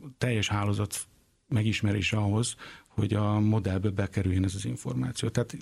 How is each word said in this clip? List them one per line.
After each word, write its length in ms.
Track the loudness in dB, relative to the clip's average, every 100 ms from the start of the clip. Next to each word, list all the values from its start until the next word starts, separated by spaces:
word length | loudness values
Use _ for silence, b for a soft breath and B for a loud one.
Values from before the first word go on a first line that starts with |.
| -18 -4
teljes 300 | 0 0 0
hálózat 580 | 0 0 0 -2 -4 -12 _ _ _ _
megismerése 680 | 0 2 2 2 2 0 0
ahhoz, 400 | 2 2 0 -6 B B B
hogy 280 | -2 0
a 260 | 2 2 4
modellbe 500 | 4 2 2 0 0
bekerüljön 540 | 0 -2 0 0 2
ez 100 | 2
az 100 | -2
információ. 640 | -6 -6 -4 -4 -4 -2 -2
Tehát 280 | 0 -2 -6